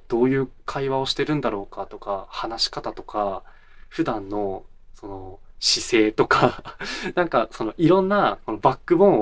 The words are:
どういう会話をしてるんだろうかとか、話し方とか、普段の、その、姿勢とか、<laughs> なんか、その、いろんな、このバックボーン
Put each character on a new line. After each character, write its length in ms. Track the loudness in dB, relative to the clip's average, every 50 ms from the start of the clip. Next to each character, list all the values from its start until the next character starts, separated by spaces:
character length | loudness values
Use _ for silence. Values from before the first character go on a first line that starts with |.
| -8 -4
ど 160 | 0 2 2
う 60 | 2
い 80 | 2 0
う 100 | -2 -4 -6 -16 -12
会 240 | -10 -6 -4 -4 -2
話 100 | -2 -2
を 60 | -2
し 80 | -2 -2
て 100 | -4 -2
る 120 | -2 -2
ん 60 | -2
だ 100 | -2 -2
ろ 160 | -4 -4 -8 -8
う 20 | -12
か 120 | -12 -12
と 140 | -12 -12 -12
か、 260 | -8 -6 -6 -6 -8 -10
話 340 | -10 -8 -8 -6 -4 -4 -4
し 60 | -4
方 220 | -4 -6 -8 -8 -10
と 100 | -10 -12
か、 400 | -8 -4 -2 -2 -2 -4 -6 -10 -16 -20 -20 -20 -20 -20 -20 -20 -12
普 140 | -6 -4 -2
段 240 | -2 -2 -6 -6 -6
の、 360 | -6 -4 -4 -4 -6 -8 -12 -16 -20 -20 -20 -20 -20
そ 120 | -18 -14 -14
の、 320 | -14 -12 -14 -14 -16 -18 -20 -20 -12 -4
姿 460 | -2 0 0 0 0 2 4 4 4
勢 60 | 4
と 160 | 4 2 2 4
か、 360 | 4 4 4 4 2 0 -12 -16 -12 -12 -10 -8 -8
<laughs> 200 | -8 -6 -4 -2
な 120 | -2 -2
ん 40 | 0
か、 180 | 2 0 0 -2
そ 120 | -4 -6 -6
の、 120 | -6 -2 2
い 100 | 4 4
ろ 140 | 6 6
ん 80 | 4 2
な、 300 | 2 2 2 2 0 -2 -6
こ 80 | -8 -4
の 40 | 2
バ 160 | 2 2 2
ッ 40 | 2
ク 180 | 0 2 4 6
ボ 80 | 6
ー 40 | 6
ン 120 | 6 6